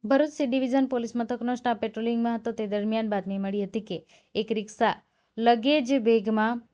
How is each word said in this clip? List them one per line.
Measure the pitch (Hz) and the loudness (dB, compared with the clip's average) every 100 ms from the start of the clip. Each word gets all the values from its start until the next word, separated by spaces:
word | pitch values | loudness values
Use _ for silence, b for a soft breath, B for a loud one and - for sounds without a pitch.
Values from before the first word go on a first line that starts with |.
ભરૂચ | 208 269 302 | 4 2 2
સી | - 277 | 0 0
ડિવિઝન | 262 254 269 262 | 0 2 2 2
પોલીસ | 247 233 | -2 -4
મથકનો | 240 233 247 233 | -6 -4 -4 -4
સ્ટાફ | 247 247 226 | -2 -2 -2
પેટ્રોલિંગમાં | 226 226 233 233 233 | -4 -4 -2 0 0
હતો, | 233 233 | -2 -4
તે | 226 214 | -6 -4
દરમિયાન | 208 208 220 220 | -2 -2 -2 -2
બાતમી | 202 190 196 | -4 -4 -4
મળી | 196 202 | -4 -4
હતી | 196 220 | -4 -6
કે | 208 165 _ b b | -6 -10 _ b b
એક | 196 220 | -6 -2
રિક્ષા | 220 208 - 220 - _ _ _ - | -4 -6 0 0 0 _ _ _ 2
લગેજ | 233 233 240 302 240 277 | 4 4 4 2 2 2
બેગમાં | 220 226 208 220 220 240 - | 4 2 2 0 0 -2 -10